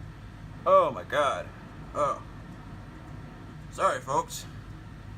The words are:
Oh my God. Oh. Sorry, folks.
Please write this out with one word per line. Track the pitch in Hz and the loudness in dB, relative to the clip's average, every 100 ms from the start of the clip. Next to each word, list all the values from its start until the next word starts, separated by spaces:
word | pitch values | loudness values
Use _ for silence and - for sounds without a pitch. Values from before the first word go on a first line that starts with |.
| - - - - - - - | -12 -12 -12 -12 -12 -2 8
Oh | 190 165 | 10 10
my | 113 | 4
God. | 90 135 143 95 85 - - - - | 0 4 4 4 -2 -10 -14 -12 -8
Oh. | - 143 - - - - - - - - - - - - - - - - | 0 2 2 -4 -12 -12 -12 -12 -12 -12 -14 -12 -12 -12 -12 -14 -12 -12
Sorry, | - 185 139 | 2 2 2
folks. | 123 143 - - - - - - - - - | 2 0 2 -4 -8 -12 -12 -12 -12 -14 -12